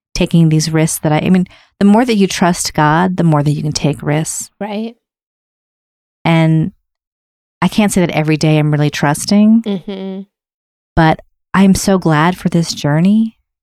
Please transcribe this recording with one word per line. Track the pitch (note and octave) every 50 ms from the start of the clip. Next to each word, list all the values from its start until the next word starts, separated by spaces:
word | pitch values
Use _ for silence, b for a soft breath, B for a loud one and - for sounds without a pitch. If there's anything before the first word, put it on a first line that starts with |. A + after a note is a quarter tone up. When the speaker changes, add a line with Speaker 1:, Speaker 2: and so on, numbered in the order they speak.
| _ _ _
Speaker 1:
taking | - F3+ F3 - E3 E3 D#3+
these | D3+ D#3 D#3 E3
risks | D#3+ D#3+ D#3 D#3+ - -
that | - D#3
I, | D3+ D#3 -
I | -
mean, | F#3 F#3 F#3 b b b b b b _
the | G3+
more | G3+ G#3 A3+ B3+
that | B3 A3+
you | G3+ G3
trust | F3+ - - G3 E3+ F3 - - - -
God, | - D3+ D3+ D3+ E3 F#3 F#3 F3+ -
the | E3+
more | E3 D3+ D3 C#3+
that | D3+
you | D3 D3+
can | D#3 D3+ C#3+
take | - - C#3+ C#3+ -
risks. | C#3+ D3 D3 D#3 D#3+ - - - - - _ _
Speaker 2:
Right. | G3 G#3+ G#3 G#3 A3+ A3+ A#3 _ _ _ _ _ _ _ _ _ _ _ _ _ _ _ _ _ _ _ _ _ _ _ _ _ _
Speaker 1:
And | E3 E3 D#3+ D#3+ D#3+ D#3+ D#3+ D#3 F#3+ - _ _ _ _ _ _ _ _ _ _ _ _ _ _ _ _ _
I | F3 F3+
can't | - - G#3+ G3
say | - G3
that | F3 -
every | - D3+ D#3 D#3 D#3 D3
day | E3+ D#3 D#3 D3+
I'm | D3+ D3+
really | D3+ D3 D3+ D3
trusting, | - - - C#3+ D3+ - - - G3+ G#3 G#3+ G#3+ A3 A3+ A3+
Speaker 2:
Mm-hmm. | G#3 G3+ F3+ - - G3 F#3+ F#3+ F#3+ F#3+ F#3+ G3 - _ _ _ _ _ _ _ _ _ _ _ _ _
Speaker 1:
but | - D#3+ D#3+ - - - _ _ _ _ _ -
I'm | F#3 G3 G3 F#3+
so | - - G3+ G3 F#3
glad | - E3 D#3 D3 D#3 F3+ F#3 -
for | - F3+
this | - E3+ E3 - -
journey. | - - D3 D3 D#3+ F3 G3 G#3 A3 A3+ A3+ - _ _ _ _ _